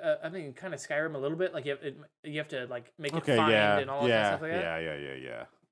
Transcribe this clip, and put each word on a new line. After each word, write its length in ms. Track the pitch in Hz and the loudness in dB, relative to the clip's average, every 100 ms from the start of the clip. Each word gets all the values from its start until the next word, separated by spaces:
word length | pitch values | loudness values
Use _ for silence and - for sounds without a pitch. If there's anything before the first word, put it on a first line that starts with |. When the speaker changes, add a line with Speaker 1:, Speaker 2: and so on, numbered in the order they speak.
Speaker 1:
uh, 140 | 165 151 | -2 0
I 60 | 160 | -2
mean, 220 | 185 147 | -8 -12
kinda 240 | 127 185 156 | -10 -10 -10
Skyrim 360 | - 147 156 | -4 -2 -2
a 40 | 143 | -2
little 180 | 139 160 | -4 0
bit. 180 | 185 | -2
Like, 100 | 170 135 | -2 -6
you 40 | |
have, 100 | 143 | -6
it, 120 | 151 139 147 _ | -8 -12 -20 _
you 140 | 156 151 | -8 -8
have 100 | 151 | -6
to, 180 | 135 123 | -8 -6
like, 260 | 123 - - | -10 -12 -8
make 140 | 147 | -4
it 60 | 160 | -2
Speaker 2:
Okay, 180 | 151 120 | 4 4
Speaker 1:
find 160 | 110 | 6
Speaker 2:
yeah, 260 | 107 104 101 | 6 6 4
Speaker 1:
and 100 | 131 | 2
all 120 | 139 | 0
that 60 | 127 | 4
Speaker 2:
yeah, 200 | 113 104 | 4 4
Speaker 1:
stuff 120 | 98 | 0
like 80 | 160 | -2
that. 120 | 170 | -2
Speaker 2:
yeah, 160 | 82 82 | -2 -2
yeah, 180 | 82 73 | -4 -6
yeah, 180 | 71 | -8
yeah. 300 | 67 64 58 60 _ _ | -10 -12 -12 -14 _ _